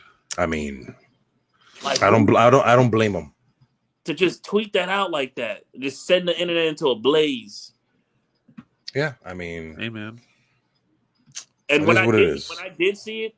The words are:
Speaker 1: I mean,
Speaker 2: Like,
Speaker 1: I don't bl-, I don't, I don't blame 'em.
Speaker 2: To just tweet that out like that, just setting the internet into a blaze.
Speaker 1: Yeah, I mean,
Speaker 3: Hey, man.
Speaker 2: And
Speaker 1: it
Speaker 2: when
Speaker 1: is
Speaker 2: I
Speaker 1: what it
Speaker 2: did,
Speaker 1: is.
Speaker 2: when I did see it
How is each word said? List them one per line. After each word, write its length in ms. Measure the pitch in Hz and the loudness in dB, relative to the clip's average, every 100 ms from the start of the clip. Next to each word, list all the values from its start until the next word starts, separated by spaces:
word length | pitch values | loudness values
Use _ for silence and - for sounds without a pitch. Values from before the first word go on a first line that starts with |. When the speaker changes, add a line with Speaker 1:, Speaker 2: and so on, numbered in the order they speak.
| _ _ - - | _ _ -12 -4
Speaker 1:
I 80 | 85 | -2
mean, 500 | 78 73 65 60 - _ _ _ _ _ _ _ - | -2 -6 -10 -16 -20 _ _ _ _ _ _ _ -10
Speaker 2:
Like, 180 | 139 135 | -6 0
Speaker 1:
I 60 | 98 | 4
don't 160 | 113 - | 4 6
bl-, 120 | 110 | 6
I 120 | 120 | 6
don't, 160 | 127 113 | 6 6
I 100 | 123 | 4
don't 140 | 123 | 4
blame 260 | 110 107 90 | 2 0 -2
'em. 180 | 73 _ _ _ _ _ _ _ - | -10 _ _ _ _ _ _ _ -10
Speaker 2:
To 80 | |
just 300 | 147 180 - | -2 -2 -2
tweet 300 | - 202 214 | -4 -4 -2
that 160 | 190 180 | -2 -2
out 220 | 196 190 | -2 -2
like 240 | 156 131 - | -4 -6 -6
that, 280 | 113 98 _ - | -8 -10 _ -10
just 280 | 135 131 - | -8 -6 0
setting 200 | 180 175 | 2 2
the 140 | 165 | -4
internet 260 | 175 170 160 | -2 -2 -2
into 240 | 151 151 | -2 -2
a 60 | 110 | 0
blaze. 800 | 127 156 151 123 104 - - _ _ _ _ _ _ _ _ - _ _ - 135 | 2 2 2 -4 -10 -20 -20 _ _ _ _ _ _ _ _ -20 _ _ -8 -4
Speaker 1:
Yeah, 180 | 151 123 82 | -6 -8 -16
I 80 | |
mean, 420 | 90 85 85 80 80 | -12 -10 -10 -12 -10
Speaker 3:
Hey, 120 | 113 | -10
man. 300 | 110 107 117 _ _ _ _ _ _ _ _ _ _ _ - - _ - | -10 -14 -16 _ _ _ _ _ _ _ _ _ _ _ -20 -20 _ -2
Speaker 2:
And 140 | 147 | 2
Speaker 1:
it 20 | 156 | 4
Speaker 2:
when 100 | 170 | 4
Speaker 1:
is 40 | |
Speaker 2:
I 40 | 113 | 4
Speaker 1:
what 80 | 110 | 4
it 100 | 87 | 4
Speaker 2:
did, 40 | 71 | 0
Speaker 1:
is. 120 | - | -8
Speaker 2:
when 80 | - | -14
I 100 | 185 | -12
did 280 | 156 185 202 | -4 -4 -4
see 280 | 220 220 | -10 -10
it 100 | 220 | -10